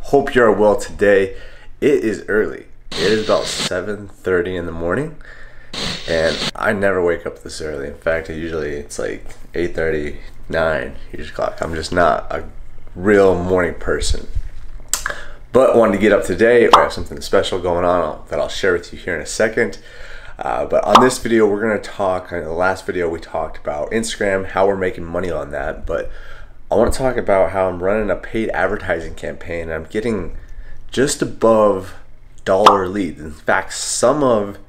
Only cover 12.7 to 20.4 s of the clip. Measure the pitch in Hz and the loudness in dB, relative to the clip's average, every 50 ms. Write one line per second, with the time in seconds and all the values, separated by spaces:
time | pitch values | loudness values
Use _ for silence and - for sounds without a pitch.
12.7 | - - - - - - 90 104 104 98 98 95 87 87 87 92 95 92 87 82 | -8 -8 -8 -8 -8 -2 4 6 6 8 8 6 6 4 2 2 2 2 2 2
13.7 | 78 - - - 80 73 - - - - - - - - - - - - - - | 0 -2 -2 -2 0 2 2 2 2 2 0 -2 -2 -2 -2 -2 -6 -6 -8 -6
14.7 | - - - - - - - - - - - - - - - - - 120 131 123 | -8 -8 -6 -4 -4 -4 -4 -6 -6 -6 -8 -8 -10 -10 -14 2 4 6 6 6
15.7 | - 117 113 107 101 98 107 104 101 95 - - 92 85 107 117 123 120 113 - | 6 6 6 6 4 4 6 6 6 6 4 0 2 4 6 6 8 8 8 8
16.7 | - 80 80 80 - - 80 - 80 73 - - - 98 87 - - 90 85 90 | 8 6 6 4 0 -6 -8 -8 -8 -10 -6 2 2 2 2 2 -2 -2 0 0
17.7 | 87 87 90 87 90 90 82 76 - - - - - 76 69 - - - - 98 | 0 2 4 4 4 2 2 -2 -4 -8 -10 -6 -2 -2 -2 -2 -2 0 0 2
18.7 | 90 87 - - - 76 - - 87 78 73 - - - 107 113 110 - 113 104 | 2 0 -2 -8 -14 -10 -6 -6 -6 -6 -6 -8 -2 0 0 0 2 0 0 0
19.7 | - - - - - - - - - - - - - - | -2 -10 -16 -18 -14 -14 -12 -12 -12 -12 -12 -12 -12 -6